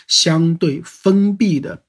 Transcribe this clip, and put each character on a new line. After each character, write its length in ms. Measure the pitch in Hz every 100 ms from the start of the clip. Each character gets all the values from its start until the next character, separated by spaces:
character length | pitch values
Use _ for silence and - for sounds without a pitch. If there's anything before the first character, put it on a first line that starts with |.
| -
相 480 | - - 160 165 165
对 260 | 170 139 170
封 500 | - 196 196 202 202
闭 240 | 214 151
的 240 | - -